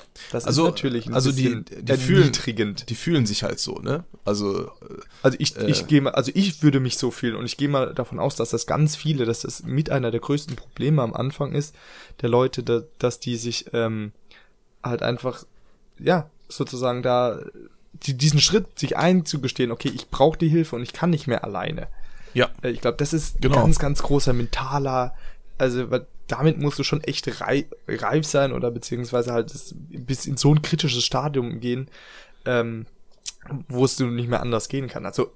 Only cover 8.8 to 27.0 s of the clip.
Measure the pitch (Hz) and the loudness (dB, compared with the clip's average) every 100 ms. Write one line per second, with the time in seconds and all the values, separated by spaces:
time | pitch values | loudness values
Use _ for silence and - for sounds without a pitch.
8.8 | 151 - 151 151 117 117 - - 113 131 | 2 0 -2 0 0 -2 -4 -8 -4 -2
9.8 | 151 139 120 113 - 147 143 123 - - | 0 0 0 -2 -2 -2 -4 -12 -12 -4
10.8 | 131 151 117 - 127 - 143 147 147 - | 2 2 2 -2 -4 -4 -4 -4 -4 -8
11.8 | - - - - 123 120 131 - 117 117 | -20 -20 -20 -4 2 4 2 0 0 -2
12.8 | 117 - 123 - 127 117 117 113 - 117 | -2 -4 -2 -2 -6 -4 -4 -6 -4 -2
13.8 | 117 110 107 - - - _ _ _ _ | -2 -2 -8 -12 -20 -20 _ _ _ _
14.8 | 123 120 117 123 127 - - - - - | 0 2 2 0 -2 -6 -10 -20 -20 -20
15.8 | _ - - 175 151 - - - 143 123 | _ -2 4 4 2 -10 -10 -6 -4 -2
16.8 | 127 123 123 123 123 - - - - - | 0 0 2 4 4 0 -8 -16 -20 -20
17.8 | _ - - 127 151 147 - 214 190 - | _ -10 -4 2 4 4 4 2 0 -6
18.8 | 143 - 165 185 156 151 127 - 123 117 | -4 2 4 4 2 -2 -2 0 -2 -2
19.8 | 143 - - - 143 156 160 165 160 117 | -6 -6 -4 4 4 6 4 4 2 -4
20.8 | 123 - 175 156 131 117 - 95 90 - | -8 -2 0 0 0 -2 -2 -6 -4 -6
21.8 | - - - - - 123 120 - 127 113 | -6 -6 -8 -8 -4 0 0 0 -6 -2
22.8 | 123 - 143 160 - - 131 139 113 - | -2 0 0 0 0 2 4 6 8 6
23.8 | 139 143 - 143 135 123 120 - 131 143 | 4 2 4 4 4 2 2 -2 -2 -2
24.8 | 139 127 123 - - - - - 131 123 | -2 -2 -2 -4 -8 -10 -10 0 0 0
25.8 | 117 127 - - - 127 156 151 143 - | -2 -2 -4 -12 -6 2 2 2 0 -2
26.8 | 143 - | -2 -2